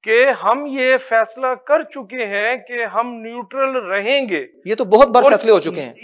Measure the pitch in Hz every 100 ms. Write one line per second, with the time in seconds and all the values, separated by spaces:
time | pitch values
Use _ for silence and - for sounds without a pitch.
0 | - 226 269 226 190 254 294 269 254 262
1 | 254 226 226 254 262 247 - 302 311 277
2 | 202 247 214 202 214 254 247 240 226 196
3 | 247 233 220 240 214 269 269 254 196 196
4 | 208 277 254 170 127 _ 180 220 220 214
5 | 269 240 262 214 220 202 143 170 131 151